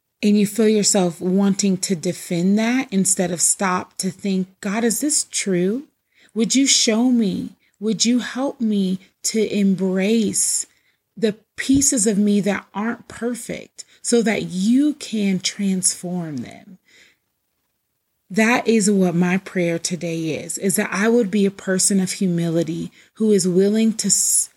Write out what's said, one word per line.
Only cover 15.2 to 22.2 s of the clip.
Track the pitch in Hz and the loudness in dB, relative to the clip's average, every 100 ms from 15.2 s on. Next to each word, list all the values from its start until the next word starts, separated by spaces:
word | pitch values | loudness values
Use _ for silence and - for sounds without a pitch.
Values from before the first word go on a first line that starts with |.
| 196 185 | 0 0
transform | - - 196 185 - - 180 180 165 143 | -2 -2 -2 0 -2 -4 -6 -6 -6 -8
them?" | - - - 185 _ _ _ _ _ _ _ _ _ _ _ _ _ _ - | -10 -14 -20 -20 _ _ _ _ _ _ _ _ _ _ _ _ _ _ -6
That | 190 220 247 - | 0 2 2 2
is | 226 202 | 2 4
what | 196 180 | 2 2
my | 170 180 190 | 2 2 0
prayer | - 185 170 165 | -2 -2 -2 -2
today | - 170 170 165 160 | -4 -6 -6 -6 -4
is, | 139 170 - | -6 -8 -4
is | 190 | -2
that | 214 196 | -2 -2
I | 185 220 | -2 2
would | 240 202 | 2 2
be | 208 196 | 2 0
a | |
person | 196 - 185 - 196 | 0 -2 0 2 0
of | 185 | -2
humility | - | -2